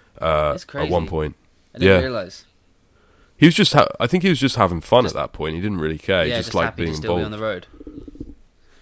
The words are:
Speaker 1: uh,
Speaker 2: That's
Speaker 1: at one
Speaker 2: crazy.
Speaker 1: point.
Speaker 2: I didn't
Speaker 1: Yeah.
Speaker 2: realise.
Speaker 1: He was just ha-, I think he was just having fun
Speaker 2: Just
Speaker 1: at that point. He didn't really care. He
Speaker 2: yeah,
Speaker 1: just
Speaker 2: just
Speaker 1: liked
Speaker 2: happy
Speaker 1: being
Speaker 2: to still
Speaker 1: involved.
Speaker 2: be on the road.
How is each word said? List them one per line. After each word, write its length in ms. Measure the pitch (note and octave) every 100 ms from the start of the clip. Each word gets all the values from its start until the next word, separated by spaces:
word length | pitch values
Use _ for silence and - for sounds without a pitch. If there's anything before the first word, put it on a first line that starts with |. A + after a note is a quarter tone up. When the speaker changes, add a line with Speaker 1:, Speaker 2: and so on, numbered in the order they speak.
| _ -
Speaker 1:
uh, 320 | E2 D2+ D2+
Speaker 2:
That's 120 | C#2+ -
Speaker 1:
at 160 | C#3 D3
one 140 | F2
Speaker 2:
crazy. 60 | D#2+
Speaker 1:
point. 260 | D#2+ D#2 - _ _ _ -
Speaker 2:
I 40 |
didn't 140 | F#2 F#2+
Speaker 1:
Yeah. 40 |
Speaker 2:
realise. 440 | C3 A#2 F2+ - - _ _ _ _ _ _ _ _ -
Speaker 1:
He 100 | D#3+
was 80 | F3
just 180 | G3
ha-, 160 | D3+ - -
I 80 | A#2+
think 160 | F#3
he 60 | F#3+
was 100 | D3+
just 160 | C3+ -
having 260 | F#2+ F2
fun 220 | - B2
Speaker 2:
Just 120 | A#2+ -
Speaker 1:
at 40 |
that 140 | -
point. 220 | - D#2 D#2+
He 60 |
didn't 180 | G#2 F#2+
really 160 | D#2 D#2
care. 260 | - F#2+
He 60 | D#2
Speaker 2:
yeah, 80 | A#2+
Speaker 1:
just 100 | D#2+
Speaker 2:
just 80 | F2+
Speaker 1:
liked 100 | A2
Speaker 2:
happy 180 | -
Speaker 1:
being 100 | E2+
Speaker 2:
to 40 | D#2
still 200 | - F2+
Speaker 1:
involved. 140 | E2
Speaker 2:
be 40 | G#2+
on 40 |
the 60 | A2
road. 220 | F#2 - - - - - - - - _ _ _ _